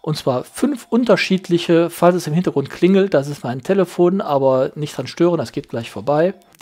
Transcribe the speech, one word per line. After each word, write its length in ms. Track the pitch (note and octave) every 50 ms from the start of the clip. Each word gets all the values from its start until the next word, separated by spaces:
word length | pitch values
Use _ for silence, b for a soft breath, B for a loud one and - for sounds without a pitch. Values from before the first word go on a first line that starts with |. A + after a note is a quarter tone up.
Und 140 | - E3 D3+
zwar 280 | - - C#3+ B2 B2+ -
fünf 420 | - - - - - D4 - - _
unterschiedliche, 1000 | - A#3 B3+ A#3 G3 - - - F#3+ F#3 F#3+ - F3 E3+ - - E3+ E3 E3+ E3
falls 240 | - - E3+ F3 F3+
es 120 | F3 -
im 60 | D3+
Hintergrund 380 | D3+ E3+ F3+ E3 - C#3+ C3 -
klingelt, 420 | - - F3 F3+ G3 G3 F#3+ G3
das 160 | - D3 C3+ D3
ist 160 | D3 - -
mein 180 | C#3+ B2+ C3
Telefon, 600 | - - G3 G3 F3+ F3 - - F3 F3 F#3 G3
aber 500 | - - C#3+ C3+ C3+ C3+ C3 C3 C3+ D3 -
nicht 220 | D#3 D3 D3 -
dran 100 | - B2+
stören, 300 | A#2 - - E3+ F3 F3
das 160 | D#3+ A#2+ -
geht 160 | - C#3+ - _
gleich 220 | - A#2 A#2 -
vorbei. 420 | - G2+ G2+ C3 C#3+ D3+ E3 F#3 G3 - _ _ _ _